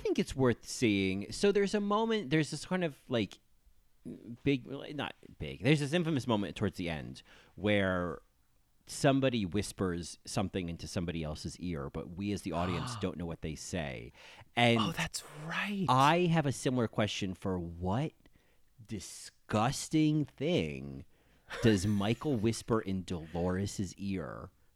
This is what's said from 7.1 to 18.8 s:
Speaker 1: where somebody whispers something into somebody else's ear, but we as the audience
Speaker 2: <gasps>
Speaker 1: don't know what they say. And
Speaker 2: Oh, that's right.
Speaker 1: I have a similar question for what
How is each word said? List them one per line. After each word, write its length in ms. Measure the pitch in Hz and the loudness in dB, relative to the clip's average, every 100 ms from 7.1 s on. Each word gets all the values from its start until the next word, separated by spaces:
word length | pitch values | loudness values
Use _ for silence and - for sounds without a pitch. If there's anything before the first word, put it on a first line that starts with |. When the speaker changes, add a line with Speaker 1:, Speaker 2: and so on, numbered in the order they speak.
| 67 - - - - | -12 -18 -20 -20 -4
Speaker 1:
where 640 | 101 101 95 92 87 76 - _ _ _ _ _ - | 2 4 4 2 -2 -6 -12 _ _ _ _ _ -14
somebody 600 | - 147 135 135 120 95 | 0 4 4 4 2 0
whispers 720 | 101 98 - 95 87 82 - - | 0 -2 -2 -2 -2 -6 -12 -8
something 420 | - 95 98 85 | -2 -2 -2 -4
into 180 | 85 80 | -6 -6
somebody 360 | - 85 82 | -4 -2 -2
else's 340 | 78 78 85 - | -4 -6 -8 -6
ear, 300 | 90 80 69 | -6 -4 -4
but 260 | 82 - 87 | -6 -8 -6
we 140 | 101 | -2
as 80 | 98 | -2
the 100 | 98 | -2
audience 420 | 80 90 87 80 117 | -2 0 -2 -4 -4
Speaker 2:
<gasps> 60 | |
Speaker 1:
don't 160 | 98 76 | -4 -4
know 80 | 85 | -6
what 160 | 80 | -6
they 140 | 85 76 | -6 -8
say. 560 | - 92 73 62 58 - - - - - | -6 -4 -4 -6 -12 -16 -20 -20 -8 2
And 220 | 117 117 | 4 4
Speaker 2:
Oh, 120 | 107 165 | 2 -2
that's 280 | 165 - - 151 156 | -6 -8 -12 -14 -8
right. 380 | 165 196 202 180 | -6 -4 -2 2
Speaker 1:
I 420 | 127 139 170 180 | 6 6 6 4
have 140 | 165 143 | 4 2
a 60 | |
similar 360 | - 139 127 113 | 0 0 2 2
question 440 | - 107 - 98 | 2 0 0 -4
for 240 | 95 98 92 | -4 -2 -2
what 520 | 85 85 90 107 156 - - - _ _ _ - | -4 -4 -2 0 -2 -6 -20 -20 _ _ _ -20